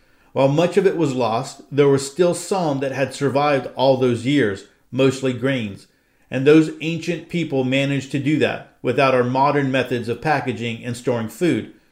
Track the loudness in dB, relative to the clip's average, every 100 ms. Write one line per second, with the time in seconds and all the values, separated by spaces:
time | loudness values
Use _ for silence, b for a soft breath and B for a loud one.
0 | b b b 0 2 2 2 2 2 2
1 | -2 0 0 -2 -4 -12 -2 2 4 2
2 | 0 0 0 0 -2 -2 0 -2 -4 -2
3 | -4 -2 -2 0 2 0 -2 0 2 4
4 | 2 0 0 2 2 -2 -12 b b 0
5 | 2 2 -4 -2 -2 -2 -6 -10 -20 _
6 | _ _ _ 0 6 6 6 -2 -6 -6
7 | -6 -8 -6 -4 -2 -2 0 0 0 -4
8 | -4 -4 -2 0 0 -2 -12 _ -2 0
9 | 2 2 2 2 2 2 0 -2 -2 -4
10 | -4 -6 -2 -2 -4 -6 -8 -8 -10 -6
11 | -4 -4 -6 -4 -2 -2 -4 b b